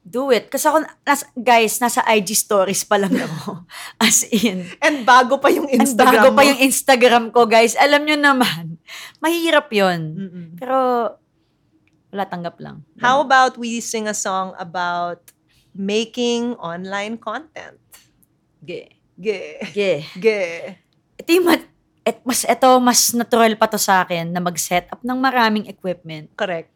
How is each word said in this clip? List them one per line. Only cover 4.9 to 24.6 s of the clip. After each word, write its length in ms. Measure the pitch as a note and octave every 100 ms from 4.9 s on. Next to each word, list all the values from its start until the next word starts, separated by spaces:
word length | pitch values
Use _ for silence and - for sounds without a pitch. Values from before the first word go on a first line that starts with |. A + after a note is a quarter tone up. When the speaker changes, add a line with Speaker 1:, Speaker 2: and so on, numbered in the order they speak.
| D4
Speaker 2:
bago 320 | A#3 B3 B3 C4+
pa 160 | C#4
yung 160 | E4+ C#4+
Speaker 1:
And 160 | C4
Speaker 2:
Instagram 320 | C#4 A3+ B3+ A3
Speaker 1:
bago 80 | C4
pa 120 | A3+
Speaker 2:
mo. 40 | C#4+
Speaker 1:
yung 120 | C4+
Instagram 640 | C4+ - - B3+ B3 A#3 A3+
ko, 140 | A#3+
guys. 320 | A#3 A3+ A3+ -
Alam 320 | C#4+ C#4+ D4+
nyo 80 | D4
naman, 640 | C#4+ C4 A3 D#3+ E3 E3 - -
<laughs> 240 | - _
mahirap 480 | D#4+ E4+ E4 D4+ D4
yun. 320 | G#3 F#3+ F3 D#3
Speaker 2:
Mm-mm. 320 | D#3+ F#3+ F3+ E3+ F3
Speaker 1:
Pero, 200 | B3 C4 B3+ A#3+ A3+ - _ _ _ _ _ _ _ _ _
wala, 160 | G3 G3
tanggap 320 | F3 E3+ _
lang. 240 | D3 C#3+ - _
Speaker 2:
How 160 | A#3+ C#4
Speaker 1:
Ganun. 80 | C4+
Speaker 2:
about 280 | C4 C4 B3+
we 260 | A#3 A#3
sing 240 | A3 A3+ G#3+
a 80 |
song 400 | G#3 G#3 F#3+ F#3+ -
about 800 | F3+ F3+ F3 F3 F3 F3 _ _ _ _ _
making 800 | F#3+ G3 G#3+ A3+ B3 A#3+ A#3 A#3+ A#3+
online 640 | E3+ E3+ F#3+ G3 G#3 A3+
content? 640 | - A#3 D#4+ - D#2 _ _ - _ _ _ _ _ _
Speaker 1:
Ge. 240 | C#3 E3 - _ _ -
Speaker 2:
Ge. 400 | G3+ F#3+ D#3 - G3+
Speaker 1:
Ge. 320 | F3 G3 D3+ D#3
Speaker 2:
Ge. 280 | F#3 A3 G#3 F3 E3 E3+ F#3 _ _ _ -
Speaker 1:
Ito 120 | -
yung 160 | E4+ F4
mat-, 180 | D#4+ - _ _ _ -
et-, 160 | A3+
mas, 240 | B3 A#3 -
ito, 240 | A#3+ C4 B3+
mas 240 | B3 A#3 -
natural 440 | A#3 A#3 A3+ A3+ A3
pa 80 | A3
to 160 | G#3
sa 240 | - F#3+ F3
akin 240 | F3 E3
na 80 | F3
mag-set 480 | F3 D#3+